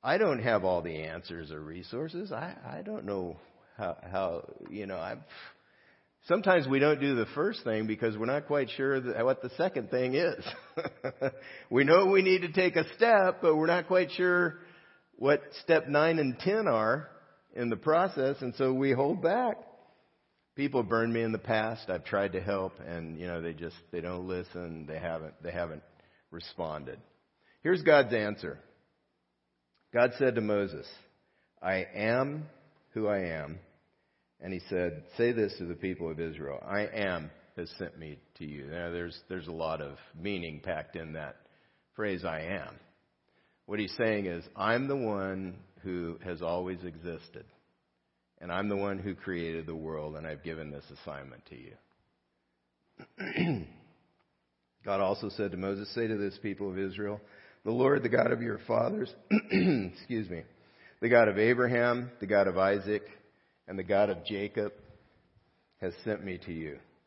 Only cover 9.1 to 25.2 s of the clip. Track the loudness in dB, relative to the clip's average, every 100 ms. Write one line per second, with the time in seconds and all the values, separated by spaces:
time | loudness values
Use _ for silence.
9.1 | 0 2 0 -4 -2 -2 -2 -2 0 2
10.1 | 2 0 -2 -10 -12 -10 -8 -8 -8 -10
11.1 | -4 -4 -4 -18 -18 0 2 8 8 8
12.1 | 6 6 4 2 2 4 2 0 2 6
13.1 | 6 6 4 4 6 4 2 4 4 4
14.1 | 2 4 4 2 -2 -18 -20 -20 _ _
15.1 | 0 4 4 2 -14 4 4 6 4 4
16.1 | 4 2 0 0 2 4 4 4 2 -2
17.1 | -18 -20 _ _ -4 -2 0 2 4 4
18.1 | 2 0 0 -6 0 2 2 2 4 2
19.1 | 2 2 2 0 -2 -10 -20 _ _ _
20.1 | _ _ _ _ -4 0 0 2 2 2
21.1 | 2 0 -2 0 0 0 -4 -6 -6 -2
22.1 | 0 0 -2 -2 -2 -2 -8 -10 -10 -8
23.1 | -8 -6 -6 -6 -8 -10 -14 -10 -8 -6
24.1 | -8 -6 -6 -8 -10 -10 -10 -10 -8 -6
25.1 | -6